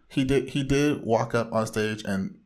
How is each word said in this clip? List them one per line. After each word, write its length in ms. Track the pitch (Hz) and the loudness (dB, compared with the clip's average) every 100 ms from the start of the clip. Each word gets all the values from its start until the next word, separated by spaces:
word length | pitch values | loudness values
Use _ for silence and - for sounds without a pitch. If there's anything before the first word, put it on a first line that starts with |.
| _ | _
He 160 | 147 | -2
did, 240 | 131 139 135 | 2 2 0
he 160 | 143 | -4
did 400 | 131 139 147 139 | 0 2 2 0
walk 300 | 107 113 123 117 | 2 2 2 0
up 160 | 113 | 0
on 120 | 110 110 | -2 -2
stage 340 | 110 107 107 | -2 -2 -2
and, 320 | - 95 92 - | -4 -4 -4 -10